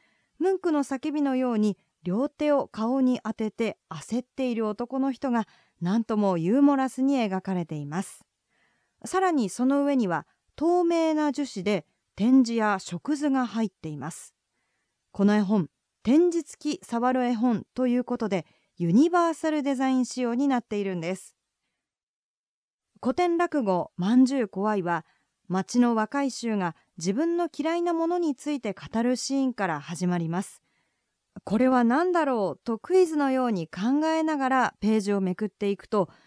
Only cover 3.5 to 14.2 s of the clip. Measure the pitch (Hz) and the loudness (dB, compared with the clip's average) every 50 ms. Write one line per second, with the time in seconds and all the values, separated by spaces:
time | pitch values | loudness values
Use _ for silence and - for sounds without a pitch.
3.5 | - - 233 208 - _ _ - 165 147 - - 220 247 247 _ - - 269 254 | -4 -4 -4 -4 -4 _ _ -16 -16 -14 -10 -6 -6 -6 -6 _ -6 -4 -4 -2
4.5 | 233 220 220 214 214 - 240 240 262 269 269 269 254 - - 269 240 233 214 _ | -2 -2 -2 -4 -4 -6 -8 -6 -4 -2 -2 -2 -2 -4 -2 -2 0 -2 -2 _
5.5 | _ _ _ _ _ - 170 175 196 233 226 - 226 214 208 196 185 170 160 175 | _ _ _ _ _ -6 -2 0 0 0 0 0 0 0 2 2 2 0 2 2
6.5 | 226 277 285 285 277 269 262 254 - - 262 269 285 262 233 202 190 185 - 190 | 4 4 6 4 4 2 0 -2 -2 -2 0 0 2 0 0 -2 -2 -4 -4 -2
7.5 | 190 180 165 - 160 151 147 143 151 180 196 - - - _ _ _ _ _ _ | -4 -4 -4 -4 -8 -8 -8 -6 -6 -6 -6 -8 -12 -20 _ _ _ _ _ _
8.5 | _ _ _ _ _ _ _ _ _ _ - - - 381 381 370 330 285 226 180 | _ _ _ _ _ _ _ _ _ _ -10 -2 0 0 2 2 2 2 0 -2
9.5 | - - 247 262 277 285 285 285 285 262 220 180 170 147 - _ _ _ _ _ | -2 0 0 2 2 2 2 2 2 2 2 0 -2 -2 -4 _ _ _ _ _
10.5 | - - 285 339 349 359 349 339 339 330 320 320 311 302 302 294 262 - 285 - | -6 -2 0 2 2 4 2 2 2 2 2 2 2 2 0 0 -2 -2 -6 -6
11.5 | - 202 170 202 208 170 - _ _ _ _ _ - - 196 240 262 269 254 226 | -6 -4 -2 -2 -2 -2 -4 _ _ _ _ _ -6 0 4 6 6 6 6 4
12.5 | 233 226 214 214 202 190 - - 175 170 - - 311 269 294 294 269 269 254 214 | 2 0 2 0 0 -2 -4 -8 -10 -8 -4 -4 -4 -2 0 0 0 0 -2 -2
13.5 | 190 226 226 208 _ _ - 160 151 147 135 160 - - | -2 -2 -4 -4 _ _ -12 -10 -10 -8 -10 -10 -10 -12